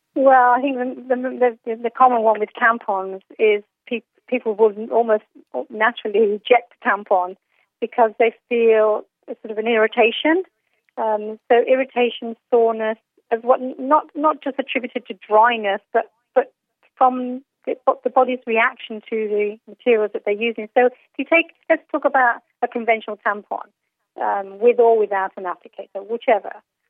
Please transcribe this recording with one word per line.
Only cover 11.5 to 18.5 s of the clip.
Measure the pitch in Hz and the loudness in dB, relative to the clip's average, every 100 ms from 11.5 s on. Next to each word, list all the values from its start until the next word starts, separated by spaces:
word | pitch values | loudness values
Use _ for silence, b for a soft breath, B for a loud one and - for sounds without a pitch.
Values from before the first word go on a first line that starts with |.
| 240 - | 2 4
irritation, | 262 262 247 240 - 233 226 _ | 0 0 -2 -4 -4 -12 -14 _
soreness, | 240 226 220 220 226 _ _ _ | 2 2 0 -6 -8 _ _ _
of | 226 233 | -4 0
what, | 254 254 277 | 0 0 -8
not, | 262 302 - 302 | 0 0 0 -2
not | 311 302 | -2 -2
just | 285 262 | -6 -8
attributed | 262 262 240 240 - | -6 -8 -8 -12 -12
to | |
dryness, | 190 - 214 233 233 208 202 - | -18 0 4 4 2 -4 -6 -4
but, | 226 - _ _ 262 | -4 -4 _ _ -2
but | 285 _ _ _ _ _ | -2 _ _ _ _ _
from | 262 254 247 254 - _ - | 0 0 -6 -10 -14 _ -10
the, | - - 269 | -4 -2 -2
the | 247 | -2
body's | - 254 254 | 0 0 -2
reaction | - | -4